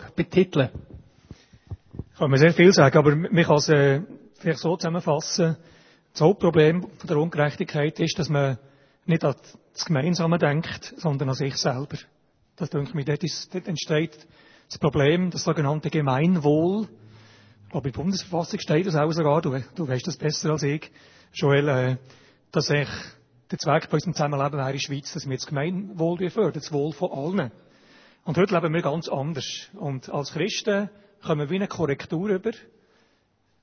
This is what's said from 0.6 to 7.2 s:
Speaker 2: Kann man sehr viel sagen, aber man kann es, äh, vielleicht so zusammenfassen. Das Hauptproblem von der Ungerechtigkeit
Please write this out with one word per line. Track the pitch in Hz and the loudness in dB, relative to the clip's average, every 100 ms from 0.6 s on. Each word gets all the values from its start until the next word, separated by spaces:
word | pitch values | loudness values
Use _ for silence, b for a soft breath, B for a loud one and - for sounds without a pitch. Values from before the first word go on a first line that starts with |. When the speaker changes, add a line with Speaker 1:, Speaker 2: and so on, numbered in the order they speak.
| 127 - - - - _ b b b b b - _ - - - | 0 -2 -18 -20 -20 _ b b b b b -16 _ -16 -14 -4
Speaker 2:
Kann | 151 | 2
man | 135 | 6
sehr | 160 | 6
viel | 170 180 | 10 8
sagen, | 196 139 156 | 10 8 8
aber | 147 147 | 6 4
man | 180 170 | 2 2
kann | 170 147 | 4 4
es, | 156 | 4
äh, | 151 139 139 185 - - _ | 4 4 2 -2 -14 -20 _
vielleicht | 170 143 | -6 -2
so | 165 175 | -2 -2
zusammenfassen. | 170 175 170 151 - - 165 160 b b b b b | -2 -4 -2 -2 -2 0 0 0 b b b b b
Das | - | 2
Hauptproblem | 156 202 180 160 151 175 - - | 2 4 2 6 6 4 -4 -12
von | - | -4
der | |
Ungerechtigkeit | 151 | -2